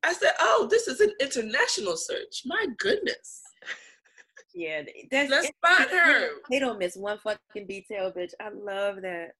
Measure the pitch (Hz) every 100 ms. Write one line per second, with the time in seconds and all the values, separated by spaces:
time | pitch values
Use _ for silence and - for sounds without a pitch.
0 | 320 359 - - 330 480 302 453 - 262
1 | 415 - 269 262 220 240 494 - 202 160
2 | - - - - 254 370 403 226 190 415
3 | 427 - - - - _ - - - _
4 | _ _ _ - _ - 160 156 147 -
5 | - 269 285 277 349 - 339 359 - 370
6 | 339 269 175 147 - 262 262 214 180 190
7 | 202 208 214 208 _ 214 196 196 190 208
8 | 190 180 180 - 214 196 208 196 202 196
9 | 185 175 170 -